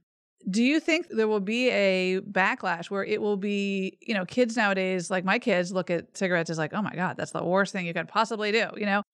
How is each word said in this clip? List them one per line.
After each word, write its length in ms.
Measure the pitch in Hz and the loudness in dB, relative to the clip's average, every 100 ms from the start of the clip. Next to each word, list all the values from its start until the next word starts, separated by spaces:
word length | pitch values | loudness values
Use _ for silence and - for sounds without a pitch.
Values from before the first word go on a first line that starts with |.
| _ _ _ _ - | _ _ _ _ -2
Do 140 | 196 | 2
you 160 | 247 311 | 4 2
think 300 | 311 320 - | 2 0 0
there 160 | 220 220 | 0 2
will 140 | 214 | 2
be 280 | 196 233 254 | 0 0 2
a 520 | 202 196 185 185 190 | 4 4 2 2 -2
backlash 720 | 202 190 196 254 190 170 170 | -2 0 2 0 -2 -4 -4
where 140 | 196 | -4
it 160 | 196 214 | -2 0
will 160 | 214 202 | 0 0
be, 640 | 208 202 202 196 190 - | -2 -2 -2 -2 -4 -6
you 140 | - | -6
know, 100 | 208 | -4
kids 320 | 185 - 247 233 | -2 0 2 2
nowadays, 540 | 208 196 185 185 175 | 2 2 0 0 -2
like, 140 | 185 | -2
my 140 | 185 226 | 0 0
kids 340 | 247 180 180 | 2 2 2
look 180 | 185 175 | -2 -2
at 260 | 170 - - | -2 -4 -4
cigarettes 320 | 190 175 165 | 0 0 0
as 80 | 165 | -2
like, 160 | 156 | -2
"Oh 80 | 196 | -2
my 140 | 196 | -4
God, 220 | - 180 - | -2 -4 -2
that's 160 | - | -4
the 120 | - | -4
worst 280 | 170 185 196 | 0 2 2
thing 140 | 202 175 | -2 -4
you 60 | |
could 160 | 170 160 | -4 -2
possibly 440 | 208 226 226 208 | 0 0 0 0
do," 160 | 226 190 - | 0 0 -2
you 100 | 208 | 0
know? 160 | 202 - | 0 -2